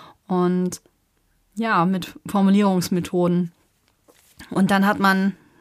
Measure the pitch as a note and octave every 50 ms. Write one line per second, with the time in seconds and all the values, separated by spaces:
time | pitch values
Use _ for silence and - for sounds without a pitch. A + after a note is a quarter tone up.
0 | - - - _ _ - F#3 F3+ F3+ F3+ F3+ F3+ F3+ F3+ F3 - _ _ _ _
1 | _ _ _ _ _ _ _ _ _ _ _ G3+ A3+ A3 G#3 F3+ E3+ F#3 F#3+ F#3
2 | E3+ - - - _ - - G3+ F#3+ F#3+ G3 G3+ G#3 G3 F#3+ F3+ E3+ - F#3+ F3
3 | E3 - - F3 F3 F3 F3 F3 F3+ E3+ - _ _ _ _ _ _ _ _ _
4 | _ _ _ _ _ _ _ - - - - - F#3+ F#3 G3 G3 G3 G3+ G#3 -
5 | G3+ G3 F#3+ F#3+ F#3+ G3 F#3 - _ _ _ _